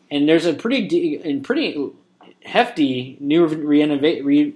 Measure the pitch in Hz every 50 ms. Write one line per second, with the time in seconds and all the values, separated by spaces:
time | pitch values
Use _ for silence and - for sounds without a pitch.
0 | _ _ 147 143 143 151 160 165 151 175 147 - - 233 269 254 202 147 160 175
1 | 175 160 147 - - 160 139 135 - - 262 330 277 180 - 147 135 107 - -
2 | _ _ _ _ _ - _ _ - - - 202 233 - - 160 147 135 131 127
3 | 127 131 127 - 143 143 151 170 175 156 156 156 147 147 147 147 151 151 147 139
4 | 139 160 165 - 135 143 143 147 147 143 -